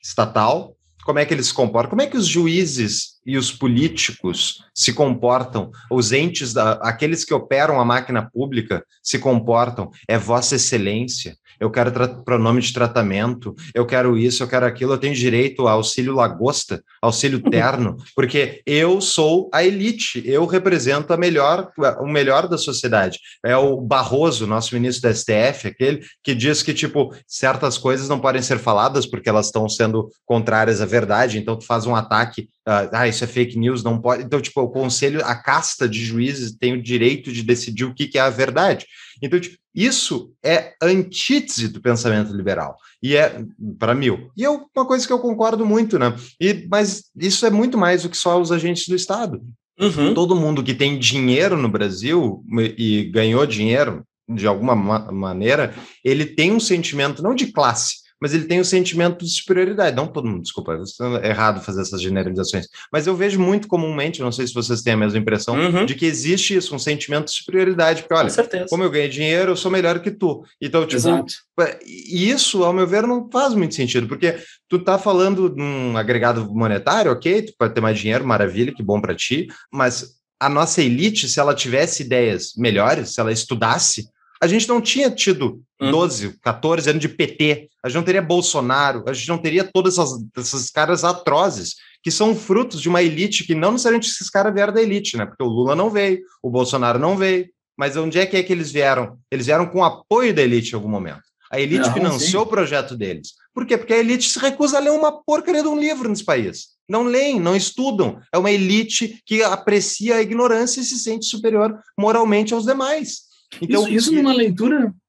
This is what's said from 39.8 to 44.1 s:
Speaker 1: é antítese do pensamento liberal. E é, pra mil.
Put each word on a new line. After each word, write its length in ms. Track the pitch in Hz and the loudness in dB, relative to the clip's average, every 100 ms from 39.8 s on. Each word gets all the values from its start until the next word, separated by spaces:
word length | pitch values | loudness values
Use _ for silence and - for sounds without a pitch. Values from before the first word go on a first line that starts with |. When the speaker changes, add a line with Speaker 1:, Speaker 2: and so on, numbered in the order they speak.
| 226 - - 139 - _ | 0 0 -2 -6 -8 _
Speaker 1:
é 300 | 139 165 - _ | 0 0 0 _
antítese 840 | 170 190 185 - - 285 - - 113 | 2 2 0 -4 0 0 -2 -4 -4
do 120 | - | -2
pensamento 540 | 123 117 117 107 107 | 0 2 2 0 0
liberal. 420 | 101 95 87 71 - _ _ | -4 -2 -2 -4 -10 _ _
E 140 | 127 143 | 0 4
é, 280 | 151 117 113 - 107 90 | 4 0 -14 -12 -14 -4
pra 160 | 113 | 0
mil. 360 | 127 135 | 2 2